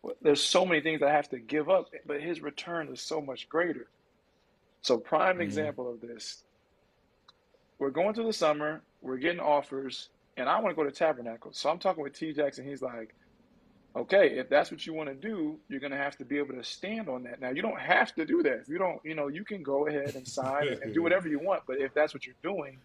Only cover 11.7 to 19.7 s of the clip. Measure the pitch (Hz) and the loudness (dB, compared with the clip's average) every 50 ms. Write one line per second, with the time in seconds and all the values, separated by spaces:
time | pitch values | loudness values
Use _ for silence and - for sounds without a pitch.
11.7 | 160 175 - 196 180 160 143 139 139 - 165 160 151 143 147 139 - - 127 139 | 0 2 0 0 0 0 -4 -8 -6 -6 -6 -6 0 0 0 0 0 -4 -10 -10
12.7 | 143 131 131 127 120 117 110 - - _ _ _ _ _ _ _ _ _ _ _ | -8 -6 -6 -8 -6 -8 -12 -12 -16 _ _ _ _ _ _ _ _ _ _ _
13.7 | _ _ _ _ _ 127 120 - 185 196 190 147 - 131 127 127 135 147 147 - | _ _ _ _ _ -6 -2 4 6 8 8 8 6 2 -2 4 4 4 4 4
14.7 | - 156 - 165 160 160 156 143 135 135 143 220 226 196 160 151 156 156 _ _ | -2 -10 -8 -8 -6 -6 -6 -6 -8 -8 -8 -6 -4 -2 -2 -4 -4 -6 _ _
15.7 | 135 135 139 143 139 139 139 143 143 _ 135 120 135 147 147 131 131 127 120 - | -10 -6 -6 -6 -4 -2 -4 -4 -4 _ -6 -2 0 0 0 -2 -4 -8 -8 -10
16.7 | - - - 185 214 226 220 160 131 127 127 123 123 - 131 127 131 151 190 170 | -10 -8 -6 -6 -4 -4 -4 -4 -6 -6 -6 -8 -10 -8 -6 -4 -4 -2 -2 -2
17.7 | - - - 151 180 - 262 - - - 160 151 135 175 165 143 127 110 - - | -2 -4 2 4 6 6 6 4 2 -4 0 2 4 4 6 4 2 2 -4 -6
18.7 | 147 180 190 185 160 - - 151 160 156 147 143 143 165 208 - 208 196 156 135 | -2 0 0 0 0 -2 -6 -8 -4 -4 -2 -4 -4 -8 -8 -8 -8 -8 -4 0